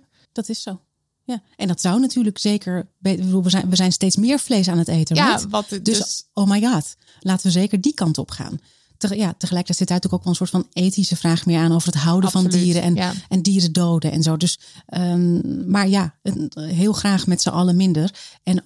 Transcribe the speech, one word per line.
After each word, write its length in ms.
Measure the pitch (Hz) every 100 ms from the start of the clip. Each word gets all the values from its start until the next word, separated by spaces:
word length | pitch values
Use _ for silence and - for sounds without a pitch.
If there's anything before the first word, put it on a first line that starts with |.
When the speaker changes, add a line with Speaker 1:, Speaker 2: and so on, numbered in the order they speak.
| _ _ _
Speaker 1:
dat 180 | - 220
is 120 | 226
zo. 180 | - 185 _ _ _ _
Ja. 180 | - 233 - -
En 120 | 196
dat 140 | 175
zou 180 | 185 208
natuurlijk 380 | 262 247 214 196
zeker, 500 | 208 208 180 180 - _
be-, 120 | 190
ik 60 | 185
bedoel, 260 | 185 190
we 60 | 180
zijn, 200 | 190 180
we 60 | 180
zijn 160 | 185
steeds 240 | 170 185 196
meer 240 | 226 285
vlees 280 | - 220 185
aan 100 | 170
het 100 | 170
eten, 280 | 165 160 165
Speaker 2:
Ja, 200 | 277 220
Speaker 1:
right? 140 | 208
Speaker 2:
wat 200 | 208 202
het 160 | 202 175
Speaker 1:
Dus, 120 | 214
Speaker 2:
dus 260 | - - -
Speaker 1:
oh 160 | - 196
my 120 | 202
god, 340 | 233 180 - - _ _
laten 260 | 185 185 190
we 60 |
zeker 300 | 175 208 202
die 120 | 233
kant 240 | - 170 151
op 140 | -
gaan. 280 | - - - - _ _ -
Teg-, 180 | 208 202
ja, 180 | 214 -
tegelijkertijd 400 | - 180 180 175
zit 100 | 185
daar 100 | 180
natuurlijk 120 | 180
ook 100 | 180
wel 60 | 180
een 160 | 170 180
soort 20 |
van 180 | 185 - -
ethische 320 | 185 196 185 170
vraag 300 | 170 165 -
meer 140 | 165
aan 120 | 165
over 220 | 165 170
het 80 | 151
houden 300 | 160 175 190
van 140 | 185 180
Speaker 2:
Absoluut, 180 | 175 175
Speaker 1:
dieren 160 | 175
en, 140 | 175 175
Speaker 2:
ja. 180 | 180 185 -
Speaker 1:
en 120 | 190
dieren 300 | 175 190 170
doden 380 | 160 175 165 156
en 120 | 156
zo. 140 | 156 160
Dus, 220 | 175 - - - -
ehm, 840 | - 180 175 175 175 - - 185
maar 160 | 196 196
ja, 280 | 196 170 -
het, 320 | 196 185 151 -
heel 380 | 156 170 202
graag 340 | 208 202 196 180
met 140 | 175
z'n 80 | -
allen 260 | 170 180 175
minder. 380 | 190 156 170 - - -
En 180 | - 180